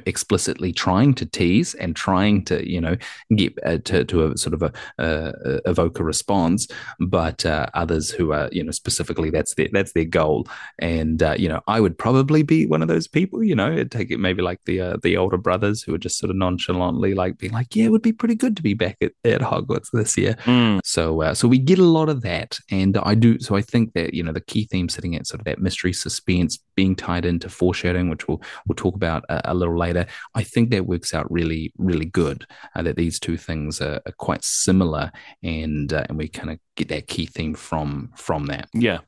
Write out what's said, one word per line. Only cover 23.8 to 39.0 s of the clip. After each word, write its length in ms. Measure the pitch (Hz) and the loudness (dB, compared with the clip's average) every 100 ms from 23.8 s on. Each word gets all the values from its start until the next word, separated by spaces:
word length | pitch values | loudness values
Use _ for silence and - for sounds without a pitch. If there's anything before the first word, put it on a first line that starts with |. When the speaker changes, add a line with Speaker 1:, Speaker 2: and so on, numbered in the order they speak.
| 113 | 2
Speaker 1:
that, 200 | 85 82 | 0 -2
you 100 | 87 | -2
know, 80 | 85 | -4
the 100 | 78 | -4
key 240 | - 107 107 | -4 -4 -2
theme 220 | 92 87 | -2 -2
sitting 260 | - 87 85 | -4 -6 -6
at 120 | - | -8
sort 140 | - | -8
of 40 | - | -6
that 140 | - | -2
mystery 340 | 95 - 92 | -2 -2 -2
suspense 640 | 90 - - - 90 82 - _ - | -2 -6 -4 0 2 0 -2 _ 0
being 200 | 95 92 | 2 2
tied 300 | - 87 87 | -2 -2 0
into 240 | 85 90 | -2 -4
foreshadowing, 600 | - 92 87 90 90 90 | 0 0 2 0 0 -2
which 180 | 76 - | -4 -4
we'll, 140 | 78 - - - | -6 -8 -8 -6
we'll 80 | - | -2
talk 200 | 92 98 | -2 0
about 280 | 85 80 - | -2 -2 -4
a, 220 | 80 - | -4 -2
a 20 | |
little 240 | 90 87 85 | 0 0 0
later. 280 | 85 87 87 - - - | 0 0 -4 -8 -8 -6
I 80 | |
think 260 | 101 120 117 | -2 0 2
that 160 | 104 92 | 2 0
works 260 | 87 - | -2 -2
out 160 | 80 - | -4 -2
really, 420 | 85 82 80 78 - | 0 0 -2 -6 -2
really 280 | 92 82 82 | 0 0 0
good, 400 | 90 76 67 - - - - | 0 0 -2 -12 -20 -10 -4
uh, 80 | |
that 120 | 85 - | -2 0
these 240 | 85 - | 0 -2
two 160 | - 85 | -4 -6
things 460 | - 80 76 78 | -4 -6 -6 -4
are, 180 | 76 71 - | -6 -6 -8
are 60 | - | -6
quite 240 | - - | -4 -2
similar, 680 | - - - 95 87 76 76 - - - | -2 0 4 4 4 0 -4 -8 -20 -12
and, 480 | 85 80 78 76 71 | -6 -4 -4 -4 -2
uh, 140 | 76 - | -2 -4
and 100 | 78 | -6
we 80 | 78 | -6
kinda 320 | - 80 78 _ - | -8 -10 -10 _ -6
get 140 | 78 | -4
that 180 | 76 - | -6 -6
key 180 | - 80 | -6 -6
theme 300 | - 78 76 | -4 -6 -6
from, 560 | - 80 73 71 64 - | -6 -4 -2 -6 -8 -8
from 300 | - 78 71 | -4 -4 -4
that. 240 | 69 - | -8 -6
Speaker 2:
Yeah. 260 | 113 113 90 | 0 0 0